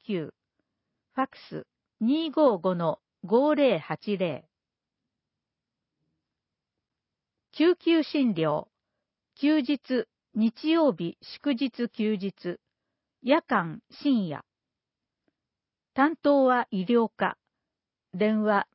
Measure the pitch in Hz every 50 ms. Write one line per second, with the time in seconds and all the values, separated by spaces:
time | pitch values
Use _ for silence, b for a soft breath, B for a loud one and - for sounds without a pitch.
0 | _ - 208 175 151 - - _ _ _ _ _ _ _ _ _ _ _ _ _
1 | _ _ _ - 269 - - - - - - 156 - - _ _ _ _ _ -
2 | 214 226 277 311 330 320 254 320 311 277 214 180 156 190 185 175 170 160 147 -
3 | _ _ _ _ - 175 208 240 277 302 311 254 285 254 208 160 - - 156 -
4 | - 202 208 175 185 170 143 - - _ _ _ _ _ _ _ _ _ _ _
5 | _ _ _ _ _ _ _ _ _ _ _ _ _ _ _ _ _ _ _ _
6 | 156 _ _ _ _ _ _ _ _ _ _ _ _ _ _ _ _ _ _ _
7 | _ _ _ _ _ _ _ _ _ _ - - 302 339 349 - - 330 339 320
8 | 294 - - 302 277 240 196 160 160 156 147 156 - - _ _ _ _ _ _
9 | _ _ _ _ _ _ _ - - 294 311 311 247 269 294 254 _ - 262 240
10 | - - _ _ _ _ - 214 220 226 - - - 302 320 330 320 277 196 160
11 | 175 170 - _ - - - - - 285 277 233 285 254 - - 240 226 - -
12 | 214 214 214 190 190 196 - _ - 175 170 - _ _ _ _ _ _ _ _
13 | _ _ _ _ - 247 277 330 - - 262 208 170 165 151 - - _ - -
14 | - 294 269 226 196 165 143 - - _ _ _ _ _ _ _ _ _ _ _
15 | _ _ _ _ _ _ _ _ _ _ _ _ _ _ _ _ _ _ - -
16 | 269 311 330 - - 294 285 277 269 254 254 247 - - - 185 185 - 240 233
17 | 233 214 - - 196 175 - - _ _ _ _ _ _ _ _ _ _ _ _
18 | _ _ - 175 214 214 220 214 214 214 208 202 - - _